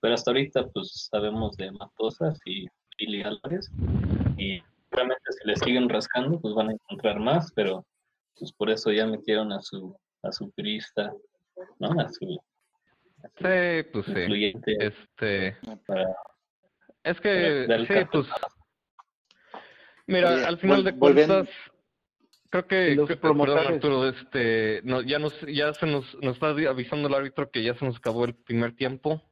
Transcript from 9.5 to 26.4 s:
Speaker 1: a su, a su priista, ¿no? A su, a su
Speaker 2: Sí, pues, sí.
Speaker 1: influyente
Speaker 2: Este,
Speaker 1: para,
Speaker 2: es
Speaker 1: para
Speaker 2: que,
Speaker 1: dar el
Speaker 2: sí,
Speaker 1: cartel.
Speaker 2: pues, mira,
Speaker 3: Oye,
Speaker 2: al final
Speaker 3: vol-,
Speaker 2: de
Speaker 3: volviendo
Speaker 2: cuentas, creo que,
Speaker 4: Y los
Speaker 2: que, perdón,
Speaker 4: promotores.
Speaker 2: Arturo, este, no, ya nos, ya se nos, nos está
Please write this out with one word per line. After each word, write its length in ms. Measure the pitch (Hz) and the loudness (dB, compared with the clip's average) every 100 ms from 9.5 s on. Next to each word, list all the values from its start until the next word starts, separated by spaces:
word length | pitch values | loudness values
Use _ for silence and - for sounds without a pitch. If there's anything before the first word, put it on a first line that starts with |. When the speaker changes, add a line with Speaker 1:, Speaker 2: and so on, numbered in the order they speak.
Speaker 1:
a 80 | 98 | -6
su, 340 | - 98 92 92 _ _ | -8 -12 -14 -16 _ _
a 80 | - | -10
su 160 | - 98 | -8 -12
priista, 640 | - 104 107 - - 101 - _ _ _ - 185 _ | -8 -6 -6 -6 -6 -6 -8 _ _ _ -20 -20 _
¿no? 120 | 107 170 | -2 0
A 80 | - | -2
su, 320 | - 185 180 _ _ _ _ _ _ _ _ | -6 -10 -10 _ _ _ _ _ _ _ _
a 40 | - | -20
su 80 | - | -6
Speaker 2:
Sí, 520 | 180 185 175 165 160 | 0 2 2 0 -2
pues, 120 | 110 101 | -6 -4
sí. 40 | |
Speaker 1:
influyente 640 | 196 87 104 104 92 - 107 107 | -2 0 0 0 -2 -4 0 -2
Speaker 2:
Este, 720 | 104 - _ 110 101 95 107 - 110 _ | -4 -20 _ -2 0 -2 -6 -14 -16 _
Speaker 1:
para, 160 | 95 92 92 - _ _ _ _ _ _ _ - | -2 -2 -4 -10 _ _ _ _ _ _ _ -6
Speaker 2:
es 100 | 175 | -2
Speaker 1:
para 40 | |
Speaker 2:
que, 460 | 208 190 170 147 123 | 2 4 4 2 2
Speaker 1:
dar 120 | 113 | 2
el 80 | 117 | 4
Speaker 2:
sí, 60 | |
Speaker 1:
cartel. 160 | 196 175 | 2 4
Speaker 2:
pues, 160 | 156 135 - - _ _ _ _ _ _ _ _ _ _ - - - - _ - | 0 0 -4 -8 _ _ _ _ _ _ _ _ _ _ -20 -20 -20 -20 _ -2
mira, 260 | 185 175 | 4 6
Speaker 3:
Oye, 120 | 170 165 | 4 2
Speaker 2:
al 120 | 170 | 0
final 240 | 190 196 | 4 4
Speaker 3:
vol-, 20 | |
Speaker 2:
de 80 | 190 | 4
Speaker 3:
volviendo 440 | - 143 139 151 190 | 6 8 8 8 6
Speaker 2:
cuentas, 200 | - - - _ _ _ _ _ _ _ _ | 2 -8 -20 _ _ _ _ _ _ _ _
creo 180 | 180 180 | -4 0
que, 220 | 196 180 | 2 4
Speaker 4:
Y 40 | 143 | 4
los 120 | 147 | 2
Speaker 2:
que, 80 | 165 | 2
perdón, 220 | 160 143 | 4 4
Speaker 4:
promotores. 340 | 143 143 143 | 6 4 2
Speaker 2:
Arturo, 380 | 135 147 135 131 | 2 2 2 2
este, 720 | 127 - 139 117 113 110 107 | -2 -6 0 2 2 2 -2
no, 180 | 123 127 | -2 -4
ya 180 | 123 147 | 0 -2
nos, 200 | 151 - | -2 -6
ya 320 | 151 143 147 | -6 0 0
se 120 | 151 160 | 0 0
nos, 280 | 143 127 - | 0 -4 -6
nos 140 | 139 | -4
está 140 | 123 | 0